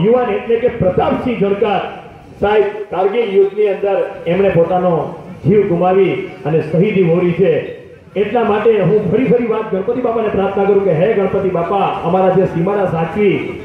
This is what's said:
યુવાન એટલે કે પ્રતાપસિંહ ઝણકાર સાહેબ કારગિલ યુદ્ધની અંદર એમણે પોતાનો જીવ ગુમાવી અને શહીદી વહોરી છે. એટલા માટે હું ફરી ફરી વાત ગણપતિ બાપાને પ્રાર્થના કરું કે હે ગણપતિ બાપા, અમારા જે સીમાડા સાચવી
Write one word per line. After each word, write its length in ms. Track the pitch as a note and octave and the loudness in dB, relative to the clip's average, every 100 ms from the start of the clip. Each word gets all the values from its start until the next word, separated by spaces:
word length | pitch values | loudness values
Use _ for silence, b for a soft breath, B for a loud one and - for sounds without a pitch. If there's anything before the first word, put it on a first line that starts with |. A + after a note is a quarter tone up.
| F#3+ | 2
યુવાન 240 | B3 A#3 | 2 0
એટલે 260 | G3+ A3 A#3 | -2 -2 0
કે 120 | A#3+ | 0
પ્રતાપસિંહ 720 | - F#3 - B3 B3+ B3+ G#3 | 0 0 0 0 -2 -2 -2
ઝણકાર 420 | G3 G3 A3 F#3+ - - - - - - | 0 0 0 -2 -4 -10 -18 -20 -20 -6
સાહેબ 240 | G3+ G#3+ G3+ G#3 - | 0 2 0 -2 -8
કારગિલ 440 | E3 G3 A#3 G#3+ G3 | -2 0 0 0 2
યુદ્ધની 320 | G3 G3+ G#3 | 2 2 0
અંદર 300 | F#3 G3 F#3 D#3+ - E3 | 0 0 0 -2 -6 -2
એમણે 220 | F#3 G3 | 0 2
પોતાનો 640 | E3+ E3 F3+ F3+ E3 C#3 - - - - | 2 2 2 0 0 -2 -8 -16 -6 2
જીવ 200 | G#3 F#3+ | 2 2
ગુમાવી 600 | E3+ F3+ F#3+ F3+ C3+ - - C#3+ | 2 2 2 2 0 -6 -8 -2
અને 160 | D#3+ | -2
શહીદી 420 | - E3+ G#3+ F#3+ | 0 0 2 2
વહોરી 280 | E3+ F3 F3 | 2 2 2
છે. 440 | E3 F#3 C#3 - - - - - F#3 | 2 2 2 -2 -10 -18 -20 -10 -4
એટલા 280 | G3+ A#3+ | -2 0
માટે 380 | G#3+ G#3 A#3 G#3 | 0 2 2 2
હું 300 | F3+ G#3 F#3+ | 2 2 2
ફરી 140 | A3+ C4+ | 0 2
ફરી 220 | B3 A#3 | 2 0
વાત 240 | A3 A3 | -2 -4
ગણપતિ 300 | F#3+ - B3+ | -4 -2 -2
બાપાને 260 | A#3 A3+ G#3+ | -2 -2 -2
પ્રાર્થના 340 | F#3 F#3+ G3 | -2 -2 0
કરું 200 | G3 G3 | 2 2
કે 80 | F#3+ | 2
હે 220 | D#3 G3+ | 2 2
ગણપતિ 360 | G3+ F#3 G3 F#3 | 2 0 0 -2
બાપા, 520 | E3+ E3+ G3+ - - | -2 -2 -2 -2 -4
અમારા 260 | E3 F#3 F#3 | -2 0 2
જે 160 | F3+ F3+ | 2 0
સીમાડા 400 | E3+ F3+ G#3 F#3 | 0 -2 0 -2
સાચવી 640 | E3 E3 G#3 G#3 C#3+ - - | -2 -4 0 0 0 -4 -10